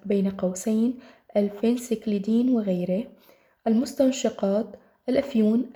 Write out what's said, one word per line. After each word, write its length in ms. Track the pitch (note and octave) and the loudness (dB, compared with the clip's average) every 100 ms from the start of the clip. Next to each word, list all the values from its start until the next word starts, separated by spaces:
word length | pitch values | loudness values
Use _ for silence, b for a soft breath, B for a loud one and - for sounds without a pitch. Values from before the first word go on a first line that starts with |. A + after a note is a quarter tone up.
| G3 | -2
بين 240 | G3+ F#3+ | 0 0
قوسين 680 | F#3+ F3+ F#3 - A3 A#3 B3 B B B G#3 | -2 -4 -4 -2 0 0 -2 B B B -2
الفينسكليدين 1120 | G3+ G3+ A3+ B3 - A3 - G3+ F#3+ A3+ B3+ | -2 0 0 0 -2 -6 -2 -4 0 2 2
وغيره، 540 | A#3+ G3+ F3+ F3+ F#3 - - b b b b - | 0 0 -2 0 -2 -4 -14 b b b b 0
المستنشقات، 1000 | A3 C#4 - C4+ B3+ A3 - G3 G3 A#3 - b b - | 2 0 2 2 2 -2 0 0 0 -2 -12 b b -2
الأفيون، 600 | C4 C4+ A3+ G#3+ A3+ B3+ | -2 0 2 2 2 0